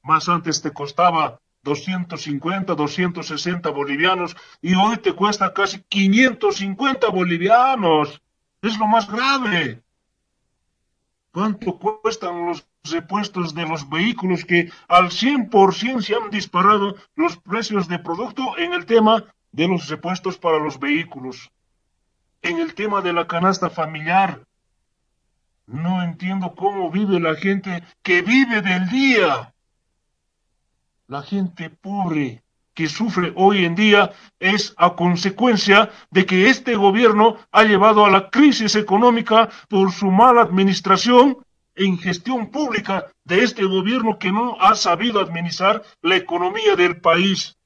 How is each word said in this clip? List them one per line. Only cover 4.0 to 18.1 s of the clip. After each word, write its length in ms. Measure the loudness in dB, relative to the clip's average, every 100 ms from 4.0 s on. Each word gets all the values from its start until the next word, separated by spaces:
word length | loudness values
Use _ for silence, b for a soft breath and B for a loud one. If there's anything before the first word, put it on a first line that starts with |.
| 0 0 -4 -10 B B
y 120 | -2
hoy 240 | 2 2 0
te 160 | -4
cuesta 380 | 0 -2 0 -4
casi 300 | -2 -4 -6 _
quinientos 720 | 0 2 4 2 2 -2 -2
cincuenta 500 | -8 -4 -4 -2 -2
bolivianos. 1120 | 0 -2 -2 2 4 2 0 0 0 0 -8 _ _ _ _
Es 160 | -6 -4
lo 80 | 0
más 240 | 0 0
grave. 720 | -4 -2 -2 -2 -4 -4 -10 _ _ _ _ _ _ _ _ _ _ _ _ _ _ _
¿Cuánto 440 | -6 -4 -4 -8 -6
cuestan 720 | -6 -4 -6 -4 -10 -6 -8
los 220 | -8 _ _
repuestos 680 | -8 -8 -6 -6 -6 -6 -6
de 140 | -6 -8
los 220 | -8 -6
vehículos 560 | -2 -2 -2 -4 -4
que 260 | 0 -2 -2 B B
al 240 | 4 4
cien 400 | 0 0 0 2
por 240 | 4 4
cien 260 | 2 -6 -4
se 120 | -4
han 160 | -4 -4
disparado 640 | -8 -4 2 4 2 0 -8 B -4
los 200 | -4 -4
precios 500 | -8 -8 -4 -4 -4
de 100 | -6
producto 580 | -6